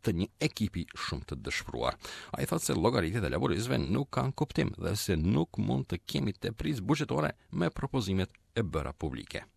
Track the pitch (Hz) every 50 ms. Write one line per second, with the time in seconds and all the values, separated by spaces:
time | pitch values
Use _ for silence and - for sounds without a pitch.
0 | - 113 95 82 95 - _ _ - 151 - - 110 98 - 90 85 - - -
1 | - - - 71 - - - 65 52 - - - - - - 60 60 64 - -
2 | - - - - - - - - - - - 165 - - - 82 80 117 127 -
3 | 87 82 95 117 98 71 64 78 - 71 85 92 113 123 135 127 - 69 98 127
4 | 143 - - 135 131 135 135 - 151 - - - - - - - 85 85 - 104
5 | - - 92 80 78 90 110 139 82 - - - - 50 64 - 131 - - -
6 | _ - - 147 139 110 98 - - 98 107 - 151 156 151 120 92 - - 143
7 | 151 - - 147 151 147 - _ _ _ - - 85 82 - - - - - 131
8 | 110 95 95 95 92 - - - _ _ _ 117 110 85 73 80 71 67 71 _
9 | - 76 64 57 50 - - - - - _